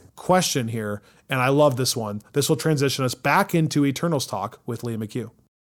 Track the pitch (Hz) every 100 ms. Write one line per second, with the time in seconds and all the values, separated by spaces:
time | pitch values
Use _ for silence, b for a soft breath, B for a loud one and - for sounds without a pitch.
0 | - - - 180 175 143 113 113 107 104
1 | b b - 135 127 143 147 127 127 120
2 | 107 104 - 147 139 151 156 147 139 135
3 | 127 - 143 165 202 170 151 147 139 131
4 | 170 143 - 104 101 - - 117 120 110
5 | 110 123 110 - _ _ _ _